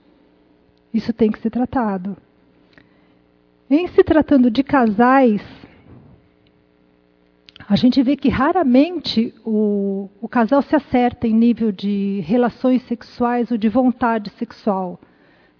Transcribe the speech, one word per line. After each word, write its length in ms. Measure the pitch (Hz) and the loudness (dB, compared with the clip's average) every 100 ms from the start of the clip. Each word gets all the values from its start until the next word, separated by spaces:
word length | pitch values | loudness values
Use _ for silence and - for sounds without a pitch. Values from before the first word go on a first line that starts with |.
| _ _ _ _ _ _ _ _ _ | _ _ _ _ _ _ _ _ _
Isso 200 | 220 - | -6 -6
tem 180 | - 220 | 0 0
que 80 | 220 | 0
ser 120 | 226 | -6
tratado. 680 | 233 254 269 220 190 190 190 _ _ _ _ _ _ _ _ _ _ _ _ _ _ - | -4 -4 -4 -4 -6 -8 -12 _ _ _ _ _ _ _ _ _ _ _ _ _ _ -2
Em 160 | 285 359 | -2 2
se 160 | - | 2
tratando 480 | 370 320 277 285 247 | 4 2 4 4 4
de 140 | 226 | 0
casais, 800 | 269 285 226 202 240 269 254 208 - - - _ - - - _ _ _ _ _ _ _ _ _ _ _ _ _ _ - - | 0 0 2 2 4 4 4 0 -4 -18 -20 _ -20 -20 -20 _ _ _ _ _ _ _ _ _ _ _ _ _ _ -20 -2
a 60 | 202 | 0
gente 260 | 254 262 | 2 2
vê 140 | 247 285 | 0 0
que 120 | 269 | -2
raramente 1040 | - 277 359 294 247 320 349 - 226 233 - 226 | 0 0 0 2 4 2 -2 -6 -4 -4 -6 -6
o, 600 | 214 214 202 196 196 202 _ | -2 0 -2 -4 -6 -10 _
o 80 | 226 | -6
casal 320 | 247 220 277 | -2 0 0
se 140 | - | 0
acerta 540 | 302 - 254 247 - 233 | -2 0 0 0 -2 -2
em 40 | |
nível 380 | 220 233 233 226 | 2 2 2 -2
de 500 | 190 202 202 196 196 151 | -4 -4 -4 -4 -6 -2
relações 560 | 247 240 - 254 254 - | 0 0 -2 -2 -2 -2
sexuais 640 | 240 - - 240 240 233 | -10 -12 -6 -2 -2 -2
ou 40 | 240 | -2
de 120 | 214 | 0
vontade 600 | 233 254 233 240 226 208 | 0 0 0 -2 -2 -6
sexual. 680 | - 233 - - 190 185 - _ _ _ _ _ _ | -10 -12 -8 -4 -4 -6 -12 _ _ _ _ _ _